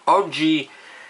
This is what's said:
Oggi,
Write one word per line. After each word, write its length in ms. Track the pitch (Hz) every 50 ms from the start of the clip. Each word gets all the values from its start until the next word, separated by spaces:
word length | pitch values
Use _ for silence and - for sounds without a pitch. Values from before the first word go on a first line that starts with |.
| -
Oggi, 600 | - 165 190 196 165 127 151 156 156 156 151 135 - - - - - - - -